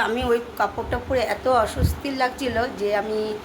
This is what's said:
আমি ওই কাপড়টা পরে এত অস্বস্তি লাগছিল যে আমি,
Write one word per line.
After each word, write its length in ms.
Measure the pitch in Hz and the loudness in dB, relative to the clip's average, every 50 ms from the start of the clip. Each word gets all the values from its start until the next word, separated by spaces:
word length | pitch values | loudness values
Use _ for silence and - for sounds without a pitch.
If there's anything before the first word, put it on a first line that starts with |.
| 220 | 4
আমি 140 | 202 226 247 254 | 2 0 0 2
ওই 160 | 240 233 240 240 - - | 2 2 2 0 -2 -2
কাপড়টা 400 | - 208 - - 233 226 - 254 240 240 | -2 -2 -2 -2 -4 -4 -2 -4 -4 -2
পরে 140 | - 269 254 | 0 0 0
এত 240 | 214 214 208 - - | 0 0 -2 0 2
অস্বস্তি 640 | 254 254 240 214 - - - - - - - - 277 269 262 | 4 4 4 4 2 2 2 2 2 2 0 -4 -4 0 0
লাগছিল 340 | 254 247 247 - 277 247 226 226 240 269 - 190 | 0 0 0 -2 -2 0 0 0 0 0 -2 -2
যে 160 | 202 208 208 | -2 0 0
আমি, 240 | 202 208 214 214 214 214 214 214 - | 0 0 0 -2 -2 -2 -2 -4 -6